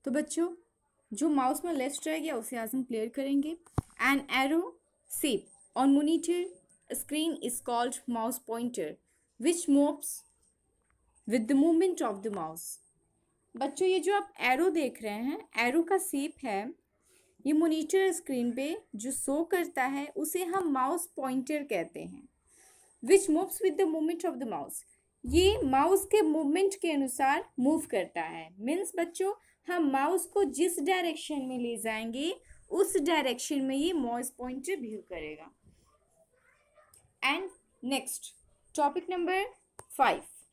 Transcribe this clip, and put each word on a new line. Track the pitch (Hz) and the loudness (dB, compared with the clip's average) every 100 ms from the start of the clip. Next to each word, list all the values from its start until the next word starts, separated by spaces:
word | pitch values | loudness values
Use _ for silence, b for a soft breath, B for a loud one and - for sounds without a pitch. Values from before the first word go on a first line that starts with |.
तो | 277 | 0
बच्चों, | 262 302 - 339 339 _ _ _ _ _ | -2 -2 -2 -2 -4 _ _ _ _ _
जो | 208 311 | -2 2
माउस | 285 254 294 | 4 2 0
में | 349 | -2
लेफ्ट | 294 254 277 311 | -2 -2 -4 -4
रह | 311 | -4
गया, | 311 262 | -4 -6
उसे | 226 240 | -6 -8
आज | 220 | -4
हम | 262 | -4
क्लियर | 254 226 226 | -4 -4 -4
करेंगे। | 277 269 277 294 339 - - - - 247 | -4 0 0 0 -8 -6 -6 -6 -2 2
An | 277 | 2
arrow | 269 254 269 330 370 - _ _ _ - | 0 0 2 2 0 -10 _ _ _ -2
shape | 294 214 - _ _ - | 0 0 -4 _ _ 2
on | 269 | 4
monitor | 277 294 330 330 349 370 - _ _ _ | 6 4 0 0 -2 -2 -10 _ _ _
screen | 247 - 302 330 | -10 -4 -2 -2
is | 294 247 - - | -2 -6 -6 -4
called | 240 247 247 - | -2 -2 -4 -6
mouse | 233 226 254 - | -2 -2 -4 -6
pointer, | 233 240 240 156 165 _ _ _ _ | -6 -4 -4 -6 -8 _ _ _ _
which | 262 339 - | 0 0 4
moves | 277 285 294 - - _ _ _ _ _ _ _ _ _ _ - | 6 6 2 -8 -12 _ _ _ _ _ _ _ _ _ _ -2
with | 233 220 | 0 2
the | |
movement | 277 320 330 381 339 | 4 6 4 2 0
of | 254 196 | -4 -4
the | 214 | -6
mouse। | 196 160 160 - - _ _ _ _ _ _ _ 233 | -6 -8 -10 -14 -16 _ _ _ _ _ _ _ -6
बच्चों, | 277 285 370 | -4 2 2
ये | 370 | 4
जो | 370 403 | 4 0
आप | 403 - | 0 -4
एरो | 240 262 359 | 0 4 4
देख | 320 262 - | 2 -2 -4
रहे | 220 208 | -8 -4
हैं, | 247 381 - - | -4 -6 -6 -2
एरो | 240 302 | 2 2
का | 330 381 | 2 0
शेप | 381 285 294 - | 0 -4 -4 -6
है, | 247 196 226 - _ _ b b b b 277 | -4 -4 -4 -12 _ _ b b b b 2
ये | |
मॉनिटर | 294 330 320 311 381 381 | 4 4 2 2 2 2
स्क्रीन | 339 - 254 240 | 0 -4 -2 -2
पे | 233 285 415 _ 202 | -2 -4 -6 _ -10
जो | 240 | -6
शो | 247 - 285 | -6 -2 -2
करता | 330 370 349 - | 0 0 -2 -2
है, | 262 277 285 - | -2 -2 -6 -6
उसे | 311 359 | -4 -2
हम | 359 381 339 | -2 -2 0
माउस | 269 262 339 - - | 0 0 -2 -4 -6
पॉइंटर | 262 254 254 302 | -4 -2 -2 -4
कहते | 285 190 160 - | -2 -4 -4 -10
हैं। | 170 185 - _ _ b b b b b | -14 -16 -20 _ _ b b b b b
Which | 233 381 381 | 6 6 6
moves | 311 359 | 0 0
with | - 381 311 | -2 -2 2
the | 359 | 0
movement | 311 311 339 | 2 -2 -2
of | 349 | -4
the | 254 247 | -4 -6
mouse, | 165 139 - - b b _ 247 | -6 -8 -12 -16 b b _ 0
ये | 294 381 440 | 6 6 4
माउस | 277 269 320 381 | 2 4 6 4
के | - 427 | 6 4
मूवमेंट | 320 302 285 330 392 | 4 2 2 2 2
के | - 339 | 0 0
अनुसार | 285 269 - 277 302 - - | 0 0 0 2 2 -2 0
मूव | 254 311 | 2 2
करता | - 208 175 175 | 0 -2 -2 -6
है। | 160 165 160 190 | -6 -10 -14 -8
मीन्स | 226 339 392 370 | -4 -2 -2 -4
बच्चों, | 339 - 381 427 b b - | -4 -2 -4 -4 b b -6
हम | 359 294 | 0 2
माउस | 269 294 370 - | 2 2 0 0
को | 403 | 0
जिस | 330 277 349 349 | 0 0 -2 0
डायरेक्शन | 285 370 349 320 - 285 | 0 0 0 -4 -6 -6
में | 262 254 | -6 -4
ले | 240 226 | -4 -4
जाएंगे, | 220 220 226 240 320 523 b b - | -4 -6 -6 -4 -4 -6 b b -6
उस | 330 349 370 | 0 2 2
डायरेक्शन | 294 320 262 240 - 285 | 2 2 2 -2 -2 -2
में | 269 269 | 0 0
ये | 330 | 0
माउस | 339 240 240 240 | 0 -2 -4 -6
पॉइंटर | - 247 262 - 359 | -10 -10 -8 -6 -6
बिहेव | 233 214 | -6 -10
करेगा। | - 175 151 151 160 _ _ _ _ _ _ _ 659 _ _ _ _ _ _ _ _ _ 254 | -10 -10 -10 -12 -16 _ _ _ _ _ _ _ _ _ _ _ _ _ _ _ _ _ -2
And | 320 381 - _ _ 247 | -2 -4 -12 _ _ -4
next, | 269 - - - - _ _ _ - | -4 -4 -12 -14 -20 _ _ _ 0
topic | 285 320 349 | 0 0 -4
number | 359 349 381 453 - _ - _ - | -4 0 0 -2 -8 _ -20 _ 2
five | 247 151 - - _ | 2 2 -6 -20 _